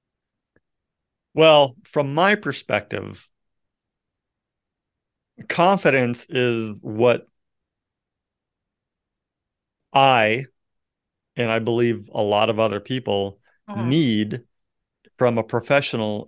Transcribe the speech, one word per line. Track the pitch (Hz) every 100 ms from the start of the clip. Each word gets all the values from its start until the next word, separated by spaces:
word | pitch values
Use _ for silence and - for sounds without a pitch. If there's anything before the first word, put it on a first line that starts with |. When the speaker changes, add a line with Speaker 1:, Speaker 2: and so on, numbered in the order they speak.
| _ _ _ _ _ _ _ _ _ _ _ _ _
Speaker 1:
Well, | 147 160 151 139 120 -
from | 151 139
my | 147 185 208
perspective, | 160 131 - 107 - 104 101 101 _ _ _ _ _ _ _ _ _ _ _ _ _ _ _ _ _ _ _ _ _ - -
confidence | - 175 196 160 135 123 120 -
is | 131 123 117 110 104
what | - 107 120 117 - _ _ _ _ _ _ _ _ _ _ _ _ _ _ _ _ _ _ _ _ _ _ _ _ _ _
I, | 139 135 127 107 113 139 _ _ _ _ _ _ _ _ -
and | 117
I | 113
believe | 113 117 120 117 104
a | -
lot | 104 104 110
of | 107
other | 110 101
people, | - 127 123 101 98 101 _ _ -
Speaker 2:
Mm-hmm. | 151 117
Speaker 1:
need | 147 143 107 104 123 - _ _ _ _ _ _ -
from | 123 113
a |
professional | 110 117 - 143 143 120 107 104